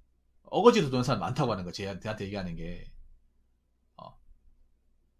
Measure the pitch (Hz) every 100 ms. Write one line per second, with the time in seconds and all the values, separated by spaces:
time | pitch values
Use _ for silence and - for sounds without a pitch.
0 | - _ _ _ - 147 220 226 151 127
1 | 123 110 87 127 127 101 87 82 98 92
2 | 113 107 98 101 90 82 85 87 85 -
3 | - - _ _ _ _ _ _ _ -
4 | - - - - - - - _ _ _
5 | _ _